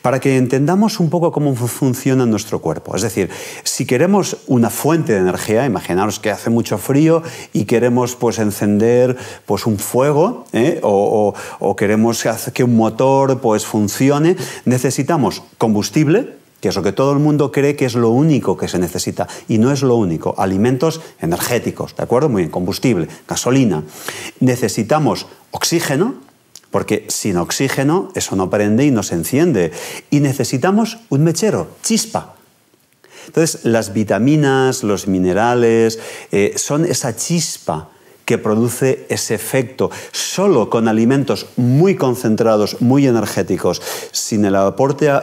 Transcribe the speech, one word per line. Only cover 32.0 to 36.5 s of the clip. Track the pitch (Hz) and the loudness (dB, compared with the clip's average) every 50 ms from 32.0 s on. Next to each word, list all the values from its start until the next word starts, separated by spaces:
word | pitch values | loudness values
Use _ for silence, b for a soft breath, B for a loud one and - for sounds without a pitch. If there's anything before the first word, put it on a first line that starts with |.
| - - - - - - - _ _ _ _ _ _ _ _ _ _ _ _ _ _ B B B B | -2 -2 -6 -8 -8 -10 -16 _ _ _ _ _ _ _ _ _ _ _ _ _ _ B B B B
Entonces, | B B 151 165 156 - - - | B B 0 0 0 -2 -4 -2
las | 117 113 113 110 101 98 | 0 0 0 0 -2 -2
vitaminas, | 113 110 98 107 98 110 135 151 156 147 139 135 135 131 131 127 - - | -2 0 0 0 2 2 4 4 4 4 4 2 2 2 2 0 -2 -2
los | 104 101 90 95 101 | -2 -2 -2 -2 -2
minerales, | 95 92 92 92 90 98 110 120 123 123 117 117 113 113 113 113 110 - B B B B B B | 0 0 2 2 2 2 2 2 2 2 4 4 4 4 2 2 0 -4 B B B B B B
eh, | B 101 101 104 | B 0 0 0